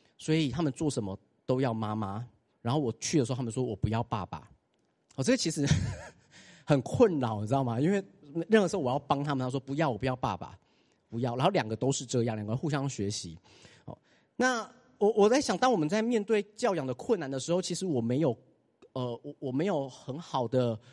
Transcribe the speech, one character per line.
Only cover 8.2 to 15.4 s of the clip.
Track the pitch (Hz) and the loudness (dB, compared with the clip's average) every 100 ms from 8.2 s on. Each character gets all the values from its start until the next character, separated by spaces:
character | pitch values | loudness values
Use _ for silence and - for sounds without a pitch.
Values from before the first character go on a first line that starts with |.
| 143 165 165 | -10 -8 2
任 | 214 | 4
何 | 175 | 4
时 | - | 0
候 | |
我 | 127 | -2
要 | 139 | -2
帮 | - 143 | 0 -2
他 | 147 | 0
们， | 135 127 | -2 -2
他 | |
说 | 131 | -4
：“不 | - 143 | -4 0
要， | 156 | 0
我 | 107 | 0
不 | 131 | -2
要 | |
爸 | 127 120 90 | -2 -4 -4
爸， | 76 - _ _ _ _ _ | -10 -18 _ _ _ _ _
不 | 117 | -4
要。” | 123 123 | -2 2
然 | 170 | 2
后 | |
两 | 185 110 | 2 0
个 | 110 | 0
都 | 131 | 0
是 | 135 123 | 0 -2
这 | 127 | 0
样， | 117 110 | 0 -2
两 | 104 | -2
个 | 120 | -4
互 | 156 | -2
相 | 143 139 | -2 -4
学 | 117 101 | -4 -4
习。 | - 85 80 _ - - - - | -6 -10 -14 _ -20 -20 -20 -18
哦， | - _ _ _ - | -18 _ _ _ 0
那 | 254 233 196 - _ - | 0 0 -6 -14 _ 0
我， | 208 | 2
我 | 214 208 | 6 6
在 | |
想， | 247 | 4